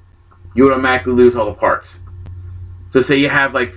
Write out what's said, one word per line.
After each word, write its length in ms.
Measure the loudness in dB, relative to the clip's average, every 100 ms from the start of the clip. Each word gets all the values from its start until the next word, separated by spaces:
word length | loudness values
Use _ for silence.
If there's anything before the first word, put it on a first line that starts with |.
| _ _ _ _ -6 2
you 80 |
would 100 | 4
automatically 400 | 4 0 -2 0
lose 220 | 4 4 4
all 100 | -4
the 60 |
parts. 440 | -2 -2 -2 -8 -20 -20 -18 -16 -16 -16 -16 -16 -18 -2
So 100 | 0
say 160 | 2 2
you 120 | 2
have, 240 | 0 -2
like, 200 | -2 -4